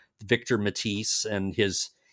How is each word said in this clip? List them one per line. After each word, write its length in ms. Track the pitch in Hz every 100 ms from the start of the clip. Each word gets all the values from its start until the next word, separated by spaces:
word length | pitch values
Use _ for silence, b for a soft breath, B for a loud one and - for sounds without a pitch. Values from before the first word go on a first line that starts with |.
| b b
Victor 340 | 101 117 - 117
Matisse 680 | 104 - 113 101 110 - 107
and 280 | 101 98
his 380 | 87 101 90 - - _